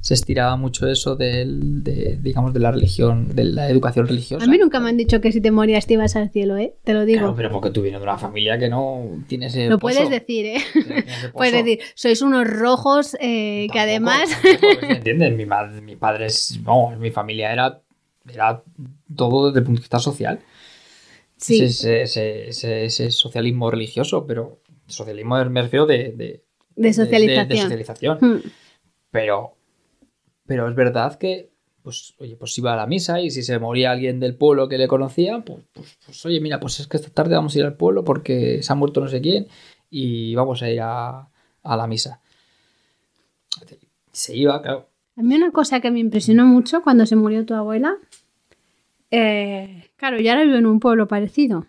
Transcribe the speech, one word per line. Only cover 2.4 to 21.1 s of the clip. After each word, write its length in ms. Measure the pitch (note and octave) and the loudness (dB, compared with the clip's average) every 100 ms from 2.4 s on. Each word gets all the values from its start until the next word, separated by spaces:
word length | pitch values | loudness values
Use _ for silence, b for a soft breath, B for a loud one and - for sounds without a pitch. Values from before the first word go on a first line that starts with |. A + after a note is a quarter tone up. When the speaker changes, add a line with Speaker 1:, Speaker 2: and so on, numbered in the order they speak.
| B2+ | 0
Speaker 1:
de 60 | B2+ | 2
la 140 | A#2 | 2
religión, 640 | B2+ - - A#2 A#2 A#2 | 4 2 4 2 2 0
de 100 | - | 0
la 240 | A#2 - C#3+ | 0 0 2
educación 380 | C3 B2+ B2 B2 | 2 2 0 0
religiosa. 360 | B2 A#2+ C#3+ | -2 -4 -2
Speaker 2:
A 40 | A#3 | 4
mí 100 | E4 | 6
nunca 220 | F4+ C#4 | 6 2
me 80 | A#3 | 0
han 80 | A#3+ | 0
dicho 240 | A#3 A3+ | 2 2
que 100 | A3 | 2
si 100 | A3 | 2
te 120 | G#3+ | 2
morías 340 | G#3+ G#3+ G#3+ - | 4 4 2 2
te 80 | |
ibas 220 | A3+ G#3+ A3 | 2 2 0
al 140 | G#3 | -2
cielo, 260 | G#3 G3 G3 | 0 -2 -2
¿eh? 180 | A3 - | -6 -6
Te 120 | - | -2
lo 100 | G#3+ | 0
digo. 160 | G#3+ A3+ | 2 2
Speaker 1:
Claro, 140 | G3+ A#2+ | 2 -2
pero 140 | A2+ | -4
porque 180 | G2+ G2 | -2 -2
tú 120 | G#2 | -2
vienes 180 | G2 G2 | -4 -4
de 40 | |
una 140 | G2+ G2 | -6 -6
familia 400 | G#2 G#2+ G#2+ A#2 | -6 -4 -2 0
que 100 | B2 | 0
no 540 | B2 C3+ C3 A#2 E2 - | -2 -4 -6 -8 -10 -8
tiene 180 | B2+ B2+ | -8 -6
ese 220 | B2+ A#2+ | -2 2
Speaker 2:
Lo 100 | A2 | 2
puedes 200 | A#3+ C4 | 2 0
Speaker 1:
pozo. 100 | D4 | 0
Speaker 2:
decir, 360 | B3+ A#3 A3+ G#3+ | -2 -4 -4 -4
¿eh? 100 | A#3 - | -6 -2
Speaker 1:
Tiene 260 | D#4+ B3 C#4+ | -2 0 -4
ese 280 | - A#2+ B2 | -4 -8 -10
Speaker 2:
<laughs> 40 | |
Puedes 200 | - B3+ | -2 0
Speaker 1:
pozo. 100 | A#3+ | 2
Speaker 2:
decir, 160 | A#3 A3 B | 2 -2 B
"Sois 280 | - B3 A3+ | -4 0 2
unos 220 | C4+ C4 A#3 | 4 2 0
rojos, 680 | G#3+ A#3+ B3+ C#4 C#4+ C#4+ - | 0 0 2 4 2 2 -4
eh, 480 | B3 A#3 G#3+ G#3 G#3 | -4 -2 -2 -4 -4
que 60 | A3+ | -2
Speaker 1:
Tampoco, 320 | G#3+ A3 A#3 | 0 0 2
Speaker 2:
además". 200 | C4+ E4 D#4 | 2 0 4
Speaker 1:
tampoco, 440 | F#4+ F4+ G4+ G4+ C#4+ | 6 6 6 4 2
¿me 80 | A3 | -2
entiendes? 360 | A2+ D3 D#3 A2+ | 0 2 2 2
Mi 100 | G#2 | -2
mad-, 340 | G2+ G#2 G#2+ | -2 -2 -10
mi 140 | G#2+ G2+ | -18 -4
padre 300 | A2 G#2+ A2 | -2 0 -2
es, 320 | G#2+ - A#2 | -4 -4 -8
vamos, 360 | A2+ A#2+ A#2+ A2+ | 0 2 2 -2
mi 120 | A2+ | -6
familia 400 | A2+ G#2 A2 G#2+ | -4 -6 -4 -4
era, 280 | A#2 C3 - _ _ _ _ - | 0 -2 -2 _ _ _ _ -20
era 340 | B2 A2 A#2 - - B2+ - _ | -2 -2 -2 -10 -20 -20 -20 _
todo 320 | D3 B2 C3 C#3+ | -2 0 2 2
desde 120 | C3+ | 2
el 40 | |
punto 140 | B2 A#2 | 2 0
de 40 | |
vista 160 | - A#2+ | 0 -4
social. 400 | A#2 C#3+ A2+ - b b b b b b b | -2 -4 -6 -6 b b b b b b b